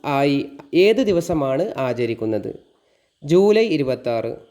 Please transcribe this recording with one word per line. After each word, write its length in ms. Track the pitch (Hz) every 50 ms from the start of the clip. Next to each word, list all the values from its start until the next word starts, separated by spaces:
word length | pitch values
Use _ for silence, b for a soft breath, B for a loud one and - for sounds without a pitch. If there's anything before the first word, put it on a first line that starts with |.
| - 147 143 139
ആയി 200 | 139 143 139 139 143 - - - - _ - 165 185
ഏത് 180 | 208 226 226 262 208
ദിവസമാണ് 560 | 185 170 - - 175 156 139 135 131 143 185 226 - 135 131
ആചരിക്കുന്നത്? 640 | 127 120 120 123 113 113 110 113 110 110 104 107 110 - - _ _ _ _ _ _ _ _ _ _ _ _ - 143
ജൂലൈ 340 | 165 180 196 208 214 220 226 220 170 147
ഇരുപത്താറ്. 540 | 139 131 123 117 - 120 117 113 110 113 - - - _